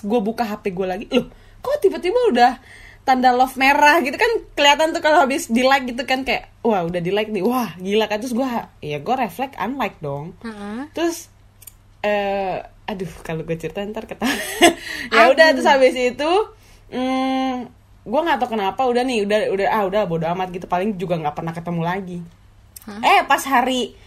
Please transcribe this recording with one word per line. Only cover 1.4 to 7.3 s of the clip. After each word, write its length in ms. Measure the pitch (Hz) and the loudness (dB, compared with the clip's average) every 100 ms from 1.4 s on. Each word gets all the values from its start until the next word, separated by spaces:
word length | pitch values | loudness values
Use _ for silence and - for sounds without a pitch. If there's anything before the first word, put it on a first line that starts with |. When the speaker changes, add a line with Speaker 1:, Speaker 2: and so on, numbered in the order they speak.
| - - | -20 -12
Speaker 1:
kok 180 | - 587 | -4 2
tiba-tiba 380 | 415 320 359 466 480 | 2 0 0 2 2
udah 300 | 254 240 247 - - - - | 4 4 2 -10 -20 -20 -8
tanda 260 | - 254 254 | 0 2 4
love 260 | 247 262 254 | 4 2 2
merah 460 | 269 285 294 330 | 4 6 6 6
gitu 140 | 262 - | 2 0
kan, 120 | 480 453 - | 0 0 -4
kelihatan 400 | - 285 285 320 | 0 4 4 2
tuh 80 | 320 | 0
kalau 220 | 302 302 | 2 4
habis 260 | 269 277 - | 4 0 -2
di-like 380 | 226 254 277 254 | 2 4 2 0
gitu 160 | 240 | -6
kan, 200 | 269 262 | -4 -4
kayak, 260 | 262 220 - - | -2 -4 -6 -4
wah, 220 | 233 202 | 0 0
udah 160 | 170 175 | 0 -2
di-like 320 | 170 202 | -2 -2
nih, 100 | 214 | -2